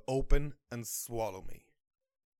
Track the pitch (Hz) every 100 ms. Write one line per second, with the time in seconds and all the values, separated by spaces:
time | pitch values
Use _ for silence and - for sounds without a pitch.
0 | - 135 - 143 147 - _ 120 113 -
1 | - 117 110 95 - 107 - _ _ _
2 | _ _ _